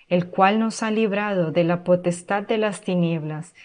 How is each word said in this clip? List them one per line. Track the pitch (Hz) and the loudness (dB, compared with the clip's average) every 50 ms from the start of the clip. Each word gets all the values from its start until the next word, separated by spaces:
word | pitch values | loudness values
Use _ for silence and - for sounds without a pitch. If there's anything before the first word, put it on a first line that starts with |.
| _ _ | _ _
el | 175 180 175 175 | 0 0 0 -2
cual | - - 190 196 208 220 | 2 2 4 4 4 2
nos | 226 220 214 - 226 | 0 -2 -2 -4 -4
ha | 220 | -2
librado | 214 220 220 202 196 208 208 208 202 180 170 156 | 0 0 0 0 0 -2 -2 -2 0 0 0 0
de | 147 175 170 | 2 2 2
la | 165 175 175 | 2 0 0
potestad | - 180 180 175 180 175 170 - - - 202 208 202 | 2 2 2 2 2 -2 -4 -4 -4 -4 -4 -4 -2
de | - 233 220 | -2 -2 0
las | 214 208 185 - | 0 -2 -2 -4
tinieblas | - - 180 175 175 165 170 160 151 156 156 151 160 - _ - - | -4 -2 0 0 2 2 0 -2 -4 -6 -8 -10 -10 -14 _ -20 -20